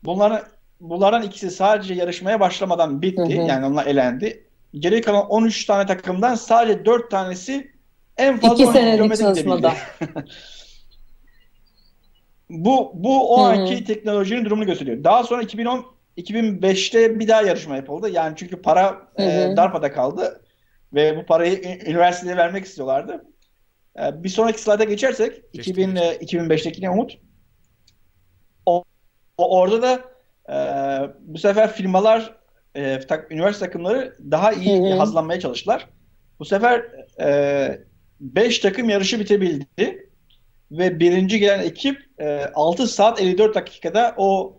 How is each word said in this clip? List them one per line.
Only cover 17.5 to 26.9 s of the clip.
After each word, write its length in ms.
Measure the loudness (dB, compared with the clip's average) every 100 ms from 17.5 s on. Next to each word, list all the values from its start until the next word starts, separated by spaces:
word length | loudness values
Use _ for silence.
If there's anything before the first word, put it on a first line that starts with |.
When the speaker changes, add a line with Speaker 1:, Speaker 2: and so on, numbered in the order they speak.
| -2 -4 -10
Speaker 1:
yapıldı. 340 | -8 -8 -4
Yani 240 | -2 -4 -6
çünkü 240 | -14 -6
para, 400 | 0 2 2 -2 _ -4
Speaker 2:
Hı 80 |
Speaker 1:
e, 280 | -2 0 0
Speaker 2:
hı. 60 | 2
Speaker 1:
darpada 340 | 2 0 -4
kaldı 500 | -2 -4 -4 -8 -8 _ _ _ _ _
ve 240 | 0 0 0
bu 80 | 0
parayı 280 | 0 2
ü-, 360 | -2 -6 -10 -6
üniversiteye 480 | 2 2 0 -6 -2
vermek 280 | -2 -2 -12
istiyorlardı. 600 | -12 -4 -4 -4 -14 -16 _ _ _ _ _ _ -8
E, 240 | -8 -6
bir 60 | -6
sonraki 320 | 0 0 0
slayta 220 | 0 2
geçersek, 680 | 2 0 -2 0 -4 -4 _
Speaker 3:
Geçtim, 80 | -14
Speaker 1:
iki 140 | -8 -4
bin, 200 | -2 0
Speaker 3:
geçtim. 160 | -2
Speaker 1:
e, 40 | -2
iki 240 | -6 -4
bin 100 | 0
beştekine 400 | 0 -2 -6
Umut. 280 | -2